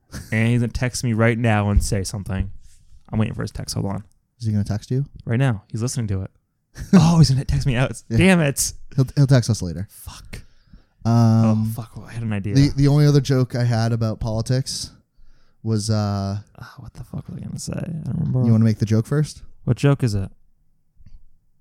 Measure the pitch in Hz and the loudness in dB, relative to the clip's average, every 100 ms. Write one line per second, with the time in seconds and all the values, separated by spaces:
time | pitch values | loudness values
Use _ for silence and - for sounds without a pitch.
0 | _ - - 110 113 120 117 - 123 - | _ -16 -6 -2 0 2 0 -2 -6 -4
1 | 123 110 113 117 120 107 104 101 - 104 | -4 2 2 2 0 2 2 2 2 -4
2 | 95 104 90 95 95 - - - _ - | -4 -8 -6 -6 -6 -8 -18 -20 _ -20
3 | - 110 107 110 110 - 101 110 104 101 | -8 -2 -2 -4 -8 -10 -10 -6 -6 -6
4 | - _ _ - 113 104 101 107 - 127 | -12 _ _ -10 -4 -2 -2 -4 -4 -4
5 | 143 - - 113 135 104 _ 107 123 - | -6 -10 -4 0 0 -2 _ -6 -4 -4
6 | 110 95 95 _ _ _ _ - - 190 | -4 -4 -6 _ _ _ _ -14 4 6
7 | 160 165 135 131 - 139 131 120 131 - | 6 6 6 4 0 -2 0 0 0 -4
8 | - 117 185 175 147 135 - - - - | -2 4 6 6 2 0 -4 -6 -8 -2
9 | 127 - 135 135 113 107 90 80 101 - | 0 2 4 4 4 -2 -4 -8 -10 -14
10 | - - - - - _ _ - _ _ | -20 -20 -18 -18 -18 _ _ -20 _ _
11 | 110 117 113 113 110 110 110 113 113 - | 0 4 4 4 4 2 -2 -6 -12 -16
12 | 107 113 113 104 101 131 143 135 139 147 | -14 -10 -6 -6 0 2 4 4 2 4
13 | 147 143 135 131 127 127 120 113 113 117 | 6 4 2 0 0 0 0 0 0 0
14 | 113 107 117 110 113 127 - - - - | -2 -4 -4 -4 -2 -2 -2 -8 -12 -16
15 | _ _ - - _ _ 110 110 104 107 | _ _ -20 -20 _ _ -4 -2 0 -2
16 | 104 101 98 101 - - - - 117 - | -2 -2 -4 -6 -10 -20 -20 -18 -18 -16
17 | - - - - - - - - - - | -14 -14 -12 -12 -12 -12 -10 -8 -8 -8
18 | - - - 127 117 113 113 107 104 110 | -6 -4 -2 2 4 4 4 2 0 0
19 | 107 147 147 - - - - 120 143 139 | 0 -2 -2 -6 -18 -10 -4 0 2 2
20 | 127 101 95 - _ _ _ _ _ _ | 0 -2 -6 -12 _ _ _ _ _ _
21 | - - - - _ _ | -20 -20 -20 -20 _ _